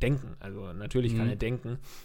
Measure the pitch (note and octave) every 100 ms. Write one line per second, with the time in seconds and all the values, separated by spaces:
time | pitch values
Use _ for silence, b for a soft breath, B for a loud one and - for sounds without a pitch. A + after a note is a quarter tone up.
0 | B2 C#3 B2 - G2 G2+ F#2+ F2 G2+ B2+
1 | A#2+ A2+ A2+ G#2 A2+ B2 A#2 B2+ B B